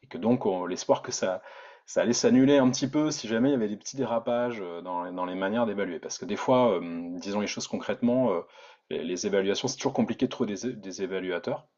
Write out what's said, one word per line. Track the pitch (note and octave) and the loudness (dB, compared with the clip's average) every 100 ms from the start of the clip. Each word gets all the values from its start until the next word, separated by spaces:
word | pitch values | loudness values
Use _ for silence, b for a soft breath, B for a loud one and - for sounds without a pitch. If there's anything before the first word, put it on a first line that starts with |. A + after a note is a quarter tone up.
et | - | -14
que | E2+ | -4
donc, | G#2+ B2 A2 | 0 2 0
on, | F#2 | -2
l'espoir | F2+ F2+ - - | -4 -6 0 0
que | - | 0
ça, | - G#2 F#2 B B B B | -4 -2 -2 B B B B
ça | - - | -4 0
allait | F#2+ | 2
s'annuler | A#2+ B2 B2 C3+ C#3+ | 4 6 6 8 8
un | B2+ | 6
petit | B2+ C3+ | 2 0
peu | D#3 D3+ | 0 0
si | - G#2+ | -2 -2
jamais | A2+ C3 | 2 2
il | |
y | C#3 | 2
avait | G#2+ | 0
des | G#2 | -4
petits | - C3+ | -10 -6
dérapages, | A#2+ A#2 B2 A#2+ A#2+ A2+ | -2 -2 0 -2 -2 -4
euh, | F2+ E2+ | -8 -10
dans, | F2+ F2+ F2+ | -6 -6 -6
dans | F2+ F2+ | -4 -4
les | |
manières | F#2 F#2+ A2+ A#2 | -2 -2 2 0
d'évaluer. | G2+ F#2+ D#2+ | 0 -4 -4
Parce | - - | -10 -10
que | |
des | F#2 G2+ | -6 -4
fois, | - B2+ B2 F2+ | 4 4 6 2
euh, | E2+ E2+ E2+ - | -2 -8 -8 -8
disons | G2 G2+ | -4 -4
les | G2+ | -4
choses | - - | -6 -6
concrètement, | F#2+ - G#2 A#2+ B2 B2+ | -6 -4 0 2 2 2
euh, | F2 - B B B _ | 0 -4 B B B _
les, | D2+ | -6
les | D#2+ F2+ G#2 | -4 -4 0
évaluations, | G2 F#2+ G2 B2+ | 2 2 0 -2
c'est | - | -2
toujours | C#3 | -2
compliqué | C3+ A2 A2+ | 0 0 2
de | B2 | -2
trouver | - G#2+ | 0 -4
des, | G2 A#2 | -2 -6
des | A#2 G2 F#2 | -8 -12 -6
évaluateurs. | F#2 F#2+ F#2 F2 A2+ D3 _ | -4 -4 -2 -4 -4 -6 _